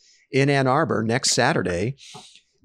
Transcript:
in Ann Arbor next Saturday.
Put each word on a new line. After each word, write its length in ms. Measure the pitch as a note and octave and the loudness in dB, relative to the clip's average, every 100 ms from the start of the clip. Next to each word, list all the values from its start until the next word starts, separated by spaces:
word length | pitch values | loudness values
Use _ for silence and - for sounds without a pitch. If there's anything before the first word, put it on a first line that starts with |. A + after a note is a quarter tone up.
| _ _ _ | _ _ _
in 200 | C3 C#3 | 0 2
Ann 160 | C#3 C3+ | 2 2
Arbor 360 | C3+ D3 A2 | 2 0 0
next 280 | A2 B2+ - | 0 0 0
Saturday. 680 | - B2 D#3+ F#2 F2 G#2 C3+ - - - - _ _ | 0 2 0 -2 -2 -4 -6 -14 -20 -20 -20 _ _